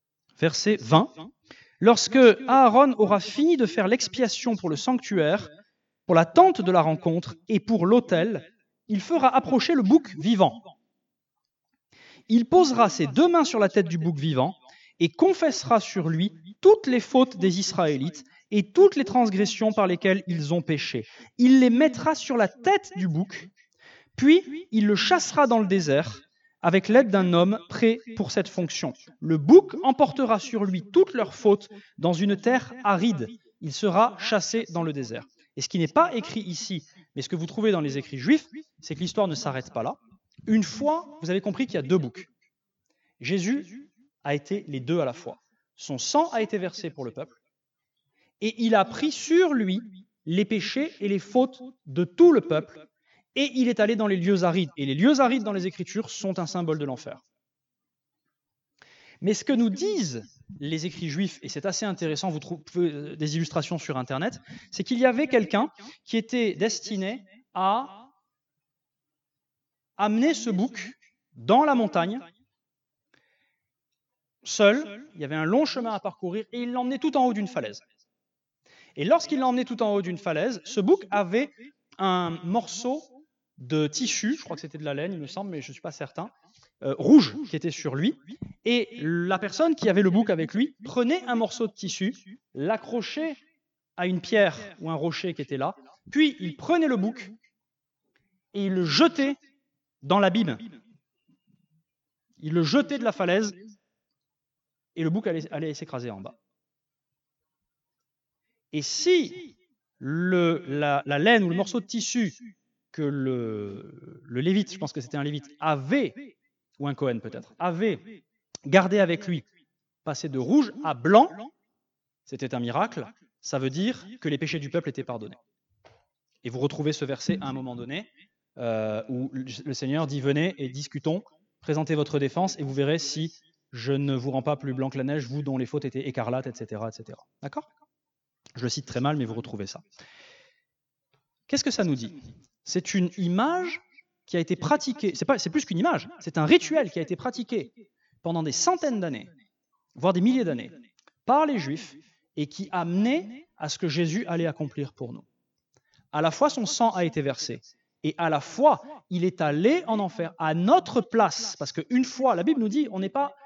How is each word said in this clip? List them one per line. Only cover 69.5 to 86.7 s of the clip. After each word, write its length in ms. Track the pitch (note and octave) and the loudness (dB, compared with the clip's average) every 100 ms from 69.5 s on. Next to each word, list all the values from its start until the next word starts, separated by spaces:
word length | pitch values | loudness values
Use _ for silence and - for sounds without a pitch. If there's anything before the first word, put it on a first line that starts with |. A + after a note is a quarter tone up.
| _ _ _ _ - | _ _ _ _ -4
amener 360 | G#3 A3 C#4+ | 0 2 2
ce 160 | D#4+ A#3 | 0 -2
bouc 420 | F#3 B3+ A3 F#3+ - _ _ _ | -2 -2 -4 -16 -20 _ _ _
dans 300 | B2+ A#2 A#3+ | -8 2 4
la 120 | D4+ B3+ | 4 2
montagne, 440 | G#3+ F3+ E3+ B3 E3+ _ _ _ _ _ _ _ _ _ _ _ _ _ _ _ _ _ _ _ _ _ | 0 -2 -2 -6 -14 _ _ _ _ _ _ _ _ _ _ _ _ _ _ _ _ _ _ _ _ _
seul, 640 | - - G3+ B3 D4+ G#3 D4+ E3+ | -8 4 4 4 -2 -12 -18 -12
il 60 | |
y 20 | |
avait 120 | C#3 D#3 | -6 -4
un 100 | D#3 | 0
long 200 | A#3+ D4+ | 2 2
chemin 260 | C4 A3+ | -2 -6
à 80 | G#3 | -6
parcourir, 460 | G3 - F3+ G#3 G#3+ | -8 -8 -8 -8 -8
et 120 | A#3+ | -8
il 80 | A#3+ | -6
l'emmenait 280 | B3 B3 C4+ | -6 -4 -4
tout 160 | D#4 C4+ | -2 0
en 80 | B3+ | 0
haut 80 | |
d'une 140 | G#3 G3+ | 0 -4
falaise. 340 | D#3 A2 G2+ - _ _ _ _ _ _ _ _ _ _ - | -6 -8 -12 -20 _ _ _ _ _ _ _ _ _ _ -6
Et 100 | E3 | 0
lorsqu'il 340 | E4 - C#4+ | 2 2 -2
l'emmenait 260 | B3+ B3 B3 | 0 0 -4
tout 160 | A#3 | -4
en 120 | A3 | -2
haut 80 | G3+ | -2
d'une 160 | F3+ E3+ | -4 -6
falaise, 440 | F3+ D3+ A3 A3 - | -4 -2 -4 -6 -6
ce 140 | - | -2
bouc 260 | F#3+ G4 - | 2 2 2
avait 420 | G3+ F3+ A3 C#4+ - C4 _ _ - | -4 0 -2 -4 -8 -20 _ _ -6
un 420 | F#3+ F3+ F3 E3 | -2 -2 -2 -6
morceau 580 | E3 A3 - F3+ B3 D4 - C4+ _ _ _ - | -4 -4 -4 -8 -6 -6 -10 -20 _ _ _ -20
de 300 | B2 D#3 D3+ | -4 -2 -2
tissu, 480 | D3 B3 - G#3+ D4+ | -2 -6 -4 -4 -6
je 80 | |
crois 120 | - D#3+ | -8 -14
que 60 | |
c'était 160 | D#3 D#3 | -14 -12
de 60 | |
la 100 | D3+ | -8
laine, 200 | C#3 F3 | -8 -8
il 60 | F3+ | -8
me 80 | C#3 | -10
semble, 220 | E3+ G3+ | -12 -10
mais 100 | D#3 | -10
je 80 | C3 | -12
ne 40 | |
suis 80 | C3 | -14
pas 100 | F3 | -14
certain, 380 | - C#3+ - G3+ _ _ _ _ | -12 -12 -12 -14 _ _ _ _